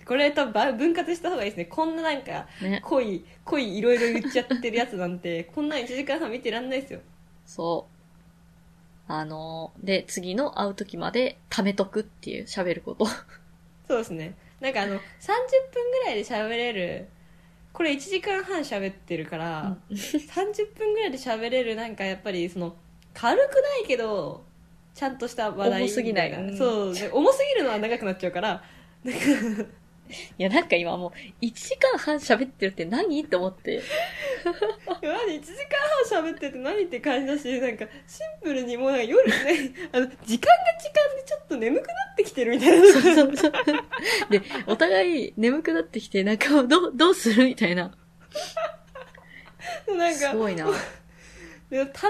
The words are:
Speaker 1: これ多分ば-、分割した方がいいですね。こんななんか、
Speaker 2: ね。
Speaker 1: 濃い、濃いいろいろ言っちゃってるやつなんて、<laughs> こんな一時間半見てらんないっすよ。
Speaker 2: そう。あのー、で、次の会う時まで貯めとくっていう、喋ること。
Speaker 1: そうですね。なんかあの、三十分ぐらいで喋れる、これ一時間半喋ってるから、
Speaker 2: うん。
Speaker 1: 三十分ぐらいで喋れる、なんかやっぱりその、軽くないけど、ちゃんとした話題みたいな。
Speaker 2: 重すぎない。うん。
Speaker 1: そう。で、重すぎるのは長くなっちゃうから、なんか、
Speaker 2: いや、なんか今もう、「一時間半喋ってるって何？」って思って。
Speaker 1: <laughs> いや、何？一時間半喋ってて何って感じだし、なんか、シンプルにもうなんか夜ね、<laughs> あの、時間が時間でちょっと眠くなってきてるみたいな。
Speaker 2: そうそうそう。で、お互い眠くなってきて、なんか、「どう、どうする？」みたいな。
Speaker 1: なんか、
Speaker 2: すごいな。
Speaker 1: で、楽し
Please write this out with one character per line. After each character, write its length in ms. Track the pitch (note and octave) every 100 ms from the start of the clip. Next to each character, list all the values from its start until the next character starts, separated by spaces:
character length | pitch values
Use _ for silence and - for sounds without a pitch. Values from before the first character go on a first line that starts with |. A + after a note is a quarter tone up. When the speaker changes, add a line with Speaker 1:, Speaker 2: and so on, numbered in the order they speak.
| -
Speaker 1:
こ 100 | B3+
れ 140 | D4
多 140 | D4 C4+
分 80 |
ば-、 180 | G#3 C4+
分 200 | A3+ D#4+
割 220 | E4+ E4 E4+
し 60 |
た 80 | -
方 80 | E4
が 80 | G3+
い 20 |
い 20 |
で 40 | E3+
す 20 |
ね。 80 | E3+
こ 200 | - D#4+
ん 100 | D#4+
な 80 |
な 100 | D#4+
ん 80 | C#4
か、 260 | B3 D3+ - -
Speaker 2:
ね。 200 | F#3+ G3+
Speaker 1:
濃 180 | - C#4
い、 240 | A3+ F3 - - -
濃 120 | D4
い 200 | A3+ F#3+
い 40 |
ろ 120 | A#3
い 40 | A#3+
ろ 220 | A#3 A#3
言 100 | C4+
っ 20 |
ち 80 | B3+
ゃ 40 |
っ 180 | A#3+ B3
て 80 | A#3+
る 80 | A3+
や 80 | B3+
つ 120 | G3
な 100 | F3
ん 120 | F3+
て、 260 | F3+ E3+ E3+
<laughs> 80 | D4+
こ 60 |
ん 80 | D4
な 100 | D4+
一 160 | A#3+ B3+
時 80 |
間 160 | C#4+ D4+
半 100 | C#4+
見 120 | A#3+
て 100 | A#3+
ら 80 | A3
ん 100 | B3+
な 60 | C4
い 40 |
っ 80 | C4+
す 60 |
よ。 60 | - - - - - -
Speaker 2:
そ 420 | - E3+ E3+ -
う。 40 | - _ - - _ _ _ - - - - -
あ 120 | D#3 D#3
の 460 | D#3 D#3+ D#3+ E3 -
ー、 20 | F#3+
で、 180 | F#3+ -
次 280 | - F3+ G3+
の 240 | D4 -
会 100 | G3+
う 60 | G3
時 220 | G3 E3+
ま 140 | E3
で 280 | A#3 B3+ - -
貯 140 | -
め 100 | G3+
と 120 | G3 G3
く 160 | G#3+
っ 20 |
て 260 | G#3+ - -
い 100 | -
う、 20 |
喋 320 | - - F3+ E3+
る 60 |
こ 120 | - -
と。 100 | G#3+ - - - - - - - -
Speaker 1:
そ 80 | B3
う 20 |
で 60 |
す 100 | A3
ね。 220 | D#3+ D#3+ G3 - -
な 100 | C4+
ん 40 |
か 80 | B3
あ 40 | G3+
の、 140 | G3 - -
三 160 | - A#4 B4+
十 100 | C5+ C5
分 180 | B4 A#4+
ぐ 140 | B4+ A4+
ら 60 |
い 40 | G#3+
で 80 |
喋 260 | G3+ A3+ G#3+
れ 240 | A#3 A#3+
る、 340 | G#3 E3+ - - - - - - - -
こ 100 | -
れ 80 | D#4+
一 160 | C#4 F#4
時 120 | F#4+
間 220 | G#4 F#4+
半 180 | F#4 F4+
喋 300 | - G#3 G3
っ 40 | F#3+
て 200 | - E3+
る 100 | D#3
か 120 | D#3+
ら、 400 | E3 D#3 G3 F#3 -
Speaker 2:
う 40 |
ん。 40 | G3+
Speaker 1:
三 560 | - D4+ - F4 G4
十 120 | G#4 G#4
分 280 | - G#4+
ぐ 60 | G#4+
ら 80 | G4+
い 40 |
で 60 | B3+
喋 320 | B3+ A3 A#3
れ 140 | B3+
る、 120 | A#3 A3
な 120 | A3+
ん 80 | G3+
か 80 |
や 120 | F#3+ F#3+
っ 60 |
ぱ 100 | G#3+
り 180 | F#3 F3
そ 100 | F3+
の、 160 | E3+ - - - -
軽 220 | - A#3 F#4+
く 180 | C#5 C#5
な 220 | C#5+ C5+
い 40 | G#4
け 100 | A#3+
ど、 480 | A3+ G3+ D3+ - - - - - -
ち 100 | -
ゃ 60 | C4+
ん 80 | B3+
と 100 | A#3+
し 60 |
た 180 | - G#3+
話 60 | F#3+
題 80 | G3
み 60 |
た 60 | F#3+
い 20 |
な。 60 | G3
Speaker 2:
重 40 |
す 140 | B3+
ぎ 100 | A3+
な 120 | G3 D#3+
い。 60 |
う 200 | D3+ G3
ん。 60 | G3
Speaker 1:
そ 320 | B3+ A3 G3
う。 40 |
で、 160 | F3+ G#3
重 200 | C4 F#4
す 60 | C5+ C#5+ B4+
ぎ 40 |
る 60 | C4+
の 60 |
は 80 | G#3+
長 180 | G#3+ A#3+
く 80 | G#3
な 60 |
っ 60 | F#3
ち 100 | F#3
ゃ 20 |
う 20 |
か 100 | F3
ら、 220 | G#3 F3 - - - -
な 80 | B3+
ん 40 | -
か、 480 | C#4 A#3+ A3+ G#3+ G#3 - _ - - - - -
Speaker 2:
い 60 |
や、 60 | F#3+
な 120 | C4
ん 60 | E4+
か 80 | F3
今 200 | E3+ F3
も 100 | F3
う、 40 | - G#3+ -
「一 280 | A#3+ - -
時 80 | C5+
間 200 | C5 G#4
半 180 | - D4+
喋 280 | - A3 C4
っ 40 |
て 180 | - F#3+
る 40 |
っ 20 |
て 120 | F#3+ E3
何？」 360 | A#3+ G4 C#4+
っ 20 | -
て 100 | F3+
思 120 | F#3
っ 100 | F#3+
て。 240 | - -
Speaker 1:
<laughs> 1200 | - D5+ F5+ F5 C#5+ B4 F4 F4 G#4+ G#4 - F#4+
い 40 | D4+
や、 80 |
何？ 220 | F#4+ A4 D4+
一 80 | D4+
時 80 | G#4+ C#5+ C#5+ D5+ D5 A#4
間 100 | F#4
半 40 | D#4+
喋 100 | D#4
っ 40 |
て 120 | C#4
て 60 | C4
何 260 | C4+ G#4
っ 20 | F4
て 120 | A#3+
感 220 | D4 C4
じ 60 | C4+
だ 100 | D4
し、 200 | B3 B3+
な 80 | B3+
ん 80 | G#3+
か、 80 | G#3+ C#4+ -
シ 120 | - D#5 D#5+
ン 40 |
プ 100 | F4
ル 100 | C4
に 140 | A#3+ A#3+
も 100 | C4+
う 40 |
な 60 | C4+
ん 20 |
か 40 |
夜 240 | A3 G4 A#4+
ね、 460 | - C#4+ D#4+ C4 -
<laughs> 80 | E4+
あ 80 | B3+
の、 80 | B3+
時 320 | - - A#3
間 120 | D5 F5 F5+
が 140 | E5
時 120 | D5+
間 240 | D5 D5 C5+
で 80 | C5+
ち 80 |
ょ 40 | D5
っ 100 | -
と 100 | C4+
眠 220 | A3 E4
く 80 | -
な 60 | F5 G5+
っ 20 | -
て 80 |
き 80 | -
て 140 | - A#3
る 60 |
み 80 | A#3+
た 80 | C4+
い 120 | E4+
な。 140 | G4
Speaker 2:
そ 60 | C#4+
う 20 |
そ 220 | F4 D#4 C#4
う 100 | C#4+
そ 120 | D4+
う。 40 | - F#4+ D4 - B4+ G4 A4+ G4+
で、 120 | G3 - C4 G3
お 80 | A3
互 520 | E4+ F#4+ F4+ D#4 -
い 40 | -
眠 260 | A#3 D4
く 100 | D#4+
な 60 | E4
っ 40 |
て 160 | E4 A3
き 100 | -
て、 140 | G3
な 100 | G3
ん 40 | G#3+
か、 260 | C#4+ D4 B3
「ど 220 | E4+ F4
う、 20 |
ど 160 | B3+ E4+
う 60 | F#4
す 180 | A#3
る？」 120 | G#3+ C4
み 80 | B3+
た 120 | F3+
い 80 | F3+
な。 160 | F3 - _ - - D5 F#5 E5 E5 D#5+ - C5 B4+ - - - - - F5+ E5 -
Speaker 1:
な 220 | F#4 E4+
ん 100 | D4+
か、 120 | C#4+
Speaker 2:
す 60 | A3
ご 120 | G#3+
い 60 | E3+
な。 120 | D#3 - - - - - - - - - -
Speaker 1:
で、 100 | C4
楽 120 | C#4
し 100 | -